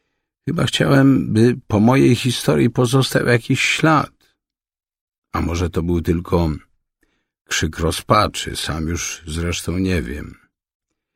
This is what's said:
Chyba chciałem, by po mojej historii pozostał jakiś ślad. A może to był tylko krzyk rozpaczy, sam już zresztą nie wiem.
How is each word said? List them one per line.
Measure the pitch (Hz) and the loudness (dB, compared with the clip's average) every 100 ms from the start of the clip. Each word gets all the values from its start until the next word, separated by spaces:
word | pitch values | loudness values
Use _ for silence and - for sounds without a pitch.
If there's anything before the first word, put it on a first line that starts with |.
| _ _ _ _ - | _ _ _ _ -8
Chyba | 165 | -4
chciałem, | 123 - 151 139 135 131 120 | -2 0 2 4 6 4 2
by | 107 120 127 - | 2 2 2 0
po | 104 | 2
mojej | 113 135 139 | 4 4 4
historii | 120 127 113 - 147 123 | 2 0 -2 0 2 2
pozostał | - 123 135 127 - - | 0 0 2 2 0 2
jakiś | 117 - 135 | 0 0 -2
ślad. | - - 156 151 - _ _ _ _ _ _ _ _ _ _ _ _ | 0 0 2 2 0 _ _ _ _ _ _ _ _ _ _ _ _
A | - | -6
może | 82 85 87 | -4 -2 -2
to | 90 | -2
był | 82 87 | -2 0
tylko | 82 85 85 87 82 73 - _ _ _ _ _ _ _ - | 0 -2 0 0 0 -2 -10 _ _ _ _ _ _ _ -8
krzyk | - 82 80 | -4 -4 -2
rozpaczy, | 82 - - 107 98 - - - | -4 -4 0 2 2 -2 -10 -8
sam | - 78 80 | -8 -6 -4
już | 85 - - 80 | -6 -8 -12 -10
zresztą | 78 85 85 - 87 | -6 -6 -6 -4 -2
nie | 95 90 | -2 -2
wiem. | 60 73 - - _ _ _ _ _ _ _ | -4 -8 -12 -18 _ _ _ _ _ _ _